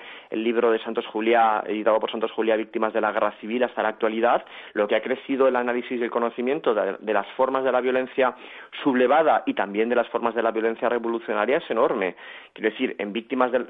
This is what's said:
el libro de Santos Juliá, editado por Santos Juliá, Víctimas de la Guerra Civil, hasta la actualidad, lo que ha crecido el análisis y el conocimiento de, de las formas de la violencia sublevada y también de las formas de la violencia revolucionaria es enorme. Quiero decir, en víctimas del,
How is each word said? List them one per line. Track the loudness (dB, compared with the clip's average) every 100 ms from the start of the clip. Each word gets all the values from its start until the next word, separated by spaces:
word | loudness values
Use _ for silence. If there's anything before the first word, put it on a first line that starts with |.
| -6 -20 -10
el | -4
libro | 0 2 4
de | 2
Santos | 0 -6 -6
Juliá, | -2 2 4 4 2 -2
editado | -2 2 2
por | 0
Santos | -4 -4
Juliá, | -2 0 0
Víctimas | -2 -2 -2
de | 0
la | 0
Guerra | 0 -2 -2
Civil, | -6 -2
hasta | -2 0
la | -2
actualidad, | 0 -2 2 2 2 -2 -18 -8
lo | -2 0
que | 0
ha |
crecido | 0 -6 -2 2 4
el | 2
análisis | 0 -2 -2 -4
y |
el | -2
conocimiento | 0 -2 -2 -2 -2 0
de, | 2 0 -2
de | -2
las | -2 -2 0
formas | 0 2
de | 0
la | 0
violencia | 2 0 -2 0 0 -2 -12 -20 -16 -6
sublevada | 0 4 4 4 4 2 2
y | -2
también | -2 0 2
de | 2
las | 0
formas | 0 -2 0
de |
la | 0
violencia | 0 0 0 0
revolucionaria | 0 -2 -4 -2 -2 0 0
es | 0
enorme. | 0 2 2 -2 -4 -14 -18 -20
Quiero | -4 -2
decir, | 0 -4 -4
en | -6
víctimas | -6 -4 -2 0
del, | 0